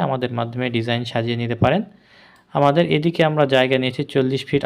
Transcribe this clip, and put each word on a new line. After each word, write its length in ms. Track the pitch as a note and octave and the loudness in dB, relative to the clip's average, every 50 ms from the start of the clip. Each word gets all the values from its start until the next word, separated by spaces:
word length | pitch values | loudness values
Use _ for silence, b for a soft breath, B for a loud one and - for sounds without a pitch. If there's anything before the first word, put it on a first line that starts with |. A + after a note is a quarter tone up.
| F3 | 0
আমাদের 240 | C#3+ C3 B2+ B2+ A#2+ A#2+ A#2+ | 0 -2 -2 -4 -4 -4 -4
মাধ্যমে 280 | A#2 A#2 A#2 B2 B2+ B2 A#2+ | -6 -4 -4 -6 -4 -2 -2
ডিজাইন 260 | A#2 A2 A#2+ A#2+ A#2+ A#2+ A#2 | -2 -2 -2 -2 -4 -4 -4
সাজিয়ে 280 | - A#2+ A2+ A#2 A#2 A#2 A#2 | -4 -4 -2 -2 -2 -4 -4
নিতে 140 | A#2 A#2+ A#2 A#2+ | -4 -2 0 2
পারেন। 200 | B2+ D3+ G3 A3 - b b b b b b b b b b b b - | 2 2 0 -2 -6 b b b b b b b b b b b b -2
আমাদের 300 | D3 C#3+ C#3+ C#3+ E3+ F3 D#3 D#3+ | 2 2 2 4 2 2 2 2
এদিকে 240 | D3+ D3 E3+ E3 - E3 D#3 | 0 0 0 0 2 2 2
আমরা 160 | D3+ D3+ D3 C3 C3+ | 4 2 2 4 4
জায়গা 220 | C3 C3 B2+ C3+ C3 | 2 4 4 2 0
নিয়েছি 240 | B2+ B2+ A#2+ - D3 - - | 0 -2 -4 -4 -6 -2 0
চল্লিশ 300 | C#3 C3 C3 C3+ C3+ - - | 0 0 0 -2 -4 -4 -2
ফিট 140 | - C#3 - | -2 0 0